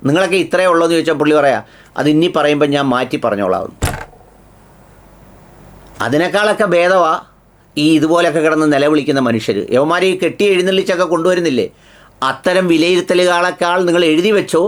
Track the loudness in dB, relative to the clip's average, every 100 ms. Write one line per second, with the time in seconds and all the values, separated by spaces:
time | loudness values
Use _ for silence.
0 | 0 0 0 -2 -2 0 2 2 2 0
1 | -2 -2 2 2 2 0 -4 -20 -16 -4
2 | 0 2 0 0 0 0 0 0 0 -2
3 | -2 -4 -2 -2 -2 -2 -4 -8 -8 -8
4 | -14 -20 -20 -20 -20 -20 -20 -20 -20 -20
5 | -20 -20 -20 -20 -20 -20 -20 -20 -20 -8
6 | -4 -2 0 0 0 0 0 2 2 2
7 | 2 -2 -6 _ _ _ _ -2 2 2
8 | 2 2 0 0 0 0 0 2 2 0
9 | 0 -2 0 -2 -2 -4 0 0 0 0
10 | 0 0 -4 -2 0 0 0 -2 -2 -2
11 | 0 0 0 0 0 -2 -4 -8 -20 -20
12 | -20 -6 -4 -2 -2 0 2 2 2 0
13 | 0 0 2 2 -2 -2 -2 0 0 2
14 | 2 2 2 0 0 0